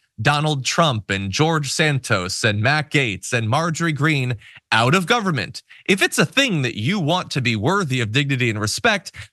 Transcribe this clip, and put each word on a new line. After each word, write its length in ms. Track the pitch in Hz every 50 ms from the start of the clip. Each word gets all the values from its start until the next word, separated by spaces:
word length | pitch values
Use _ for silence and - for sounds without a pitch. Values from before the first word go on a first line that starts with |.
| _ _ _ -
Donald 440 | 107 143 147 147 151 156 151 139 120
Trump 460 | - - - 170 151 127 110 - -
and 200 | 98 98 98 98
George 400 | 95 - 151 160 165 156 143 127
Santos 720 | - - 156 151 143 127 - - 113 95 90 92 - - -
and 160 | 110 104 104
Matt 280 | 107 131 147 156 147 -
Gaetz 420 | - 147 135 113 95 90 - -
and 160 | - 117 110 107
Marjorie 440 | 123 151 165 175 156 151 170 170
Greene 440 | 151 131 139 160 156 139 127 127 123 104 - - - - _ -
out 220 | 113 110 117 127 170
of 120 | 190 175
government. 560 | 151 240 247 202 190 160 117 90 - - - - _ - - - -
If 140 | 196 196
it's 160 | 339 370 - -
a 80 | 180
thing 360 | - - 262 277 262 185 151
that 140 | 131 117 - 101
you 220 | 104 147 202 214
want 300 | 156 139 175 180 - -
to 80 | - 143
be 160 | 117 123 113
worthy 440 | 107 101 147 190 202 190 131 131 127
of 120 | 117 104
dignity 380 | 107 139 147 139 139 123 123 113
and 100 | 104 104
respect, 520 | 104 110 - - - 233 214 202 - - - - - -